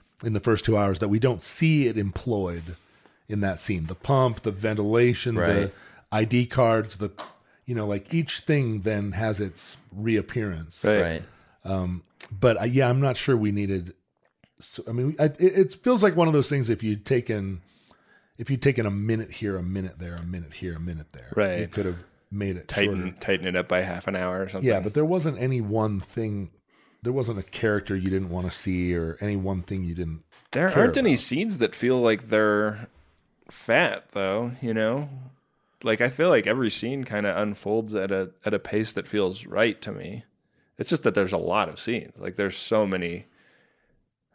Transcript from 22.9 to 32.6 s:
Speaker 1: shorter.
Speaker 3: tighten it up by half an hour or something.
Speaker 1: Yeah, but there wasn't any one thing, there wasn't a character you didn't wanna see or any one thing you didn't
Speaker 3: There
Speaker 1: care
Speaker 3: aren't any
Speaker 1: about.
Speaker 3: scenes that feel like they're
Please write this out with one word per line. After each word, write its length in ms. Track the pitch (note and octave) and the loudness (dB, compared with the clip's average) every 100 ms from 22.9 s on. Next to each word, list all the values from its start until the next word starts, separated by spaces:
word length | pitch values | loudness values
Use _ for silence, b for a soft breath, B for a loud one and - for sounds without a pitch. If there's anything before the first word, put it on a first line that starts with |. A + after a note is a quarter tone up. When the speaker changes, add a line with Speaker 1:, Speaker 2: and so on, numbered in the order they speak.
| F#2+ | 0
Speaker 1:
shorter. 140 | F#2 F2+ | -4 -6
Speaker 3:
tighten 260 | - F#2+ F#2 | -2 0 0
it 100 | F2+ | -2
up 100 | F2 | 0
by 120 | F#2 | 0
half 240 | F#2 F2+ G2 | 0 -4 -4
an 60 | F#2+ | -4
hour 260 | F#2 F#2 | -2 -4
or 60 | F#2+ | -4
something. 200 | F#2+ B2+ | -2 2
Speaker 1:
Yeah, 120 | G2+ | 2
but 140 | G2 | 0
there 100 | C#3+ | 0
wasn't 360 | D#3 F3+ D#3 B2+ | 0 0 -2 -2
any 200 | C3 B2+ | -2 -2
one 400 | G#2 A2 G#2+ G2+ | -2 0 0 -2
thing, 500 | - - A2 G2+ F#2 _ _ b b b | -6 -6 -4 -6 -8 _ _ b b b
there 100 | A#2 | -4
wasn't 260 | C3 A#2 G2+ | -2 -2 -4
a 40 | |
character 540 | - - A2 G#2 - F#2+ | -8 -2 0 2 0 -2
you 140 | F#2+ | 0
didn't 180 | F#2+ F#2+ | 0 -2
wanna 200 | F2+ F2+ | -4 -4
see 440 | - - F2+ F2+ | -6 -2 0 0
or 220 | F2 E2 - | 0 -2 -4
any 160 | G#2 G2+ | -4 -2
one 260 | F#2+ F#2+ | -2 -4
thing 220 | F2 G2 | -4 -6
you 100 | F2+ | -4
didn't 280 | E2+ E2 D#2+ - b b | -4 -6 -8 -14 b b
Speaker 3:
There 160 | C3 F#3 | 0 2
Speaker 1:
care 120 | E3+ | 4
Speaker 3:
aren't 140 | A#3+ C#4 | 4 4
any 160 | A#3+ | 4
Speaker 1:
about. 80 | B2+ | 2
Speaker 3:
scenes 380 | - C3+ A3 F3 | 2 0 -2 0
that 160 | A#2 | -2
feel 260 | - B2 B2+ | 0 2 4
like 280 | A#2 G#2+ A2 | 4 2 2
they're 600 | G#2+ G#2+ G#2 | 2 4 4